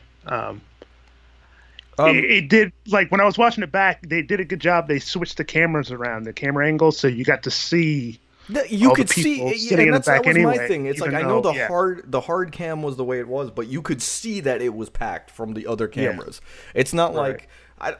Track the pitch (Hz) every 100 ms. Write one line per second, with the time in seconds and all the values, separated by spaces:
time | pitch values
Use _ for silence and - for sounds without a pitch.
0 | - _ - 120 107 104 - - - _
1 | _ _ _ _ _ _ _ - - -
2 | 156 131 131 208 143 220 202 - - 202
3 | 175 190 202 214 233 226 175 196 190 170
4 | 160 165 143 202 160 175 170 175 156 143
5 | - 185 170 - 151 160 165 156 131 123
6 | 120 113 113 110 139 143 151 156 160 151
7 | 135 120 123 135 151 - - 170 160 147
8 | 120 113 _ _ - 254 262 208 254 285
9 | 226 - 302 277 127 226 226 175 156 143
10 | 139 135 254 - - 120 120 - 135 143
11 | 160 147 135 131 160 139 110 175 185 175
12 | - 131 - 175 185 147 165 156 151 127
13 | 127 127 120 135 127 104 117 170 156 139
14 | - - 226 208 139 120 123 107 107 -
15 | 113 82 - - 113 110 113 113 107 135
16 | 131 98 - - - - - - 135 170
17 | 170 160 139 135 - - - - - -